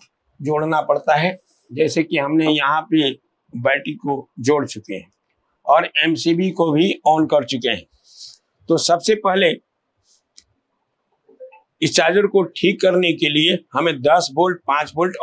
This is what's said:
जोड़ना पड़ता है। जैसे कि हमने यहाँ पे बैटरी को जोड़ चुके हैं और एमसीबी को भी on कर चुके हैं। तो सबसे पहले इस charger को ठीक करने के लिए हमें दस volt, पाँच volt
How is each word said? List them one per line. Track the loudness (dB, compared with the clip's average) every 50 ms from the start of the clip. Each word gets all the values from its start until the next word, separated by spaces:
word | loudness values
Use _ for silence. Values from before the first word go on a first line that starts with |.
| -16 _ _ _ _ _ _ _
जोड़ना | -4 -2 -2 -2 0 0 0 0
पड़ता | 0 0 -2 -2 2 0 2
है। | 2 2 -2 -4 -6 _ _ _ _ _ _
जैसे | -4 -2 -2 0 0 -2
कि | -2 0 -2 -2
हमने | 0 2 2 2 2
यहाँ | 2 2 2 2 0 0 -2
पे | -2 0 0 2 2 0 -2 -6 _ _ _ _ _ _
बैटरी | -12 -4 0 0 0 0 -4 -8 -12
को | -8 -6 -6 -6 -6 -8 _ _ -4
जोड़ | 0 2 2 2 0
चुके | -4 -10 -16 -12 -12 -12
हैं | -12 -12 _ _ _ _ _ _ _ _ _ _ _ _
और | 2 2 2 2 0 -4 -2
एमसीबी | 0 0 -2 0 0 0 0 0 0 -2
को | -2 -2 -2 0
भी | 2 2 2 0 -2 -2 _ 0
on | 2 2 2
कर | 2 0 0 0
चुके | -2 -6 -4 -4 -4
हैं। | -6 -6 -10 _ _ _ _ _ -20 -20 -20 -20 -20 _ _ _ _ _ _ -2
तो | 0 0
सबसे | 2 0 0 0 2 -2 -2
पहले | 0 0 0 2 2 2 0 0 -4 _ _ _ _ _ _ _ _ _ _ _ _ _ _ _ -20 _ _ _ _ _ _ _ _ _ _ _ _ _ _ _ _ _ _ _ _ -20 -20 -20 -20 _ _ _ _
इस | -6 -2 0
charger | 2 2 2 2 2 0
को | 2 0 0 -2 -2
ठीक | -4 -2 -2 -2 0 2
करने | 0 2 2 2 0 0 0
के | 0 -2 -2
लिए | 0 0 0 0 0 -2 -6 _
हमें | -4 -2 -2 -2 -2 0
दस | 2 2 2 2 2 -2
volt, | 0 0 0 0 0 -4
पाँच | _ -2 -2 -2 -2 -4 -4
volt | -4 -4 -4 -2 2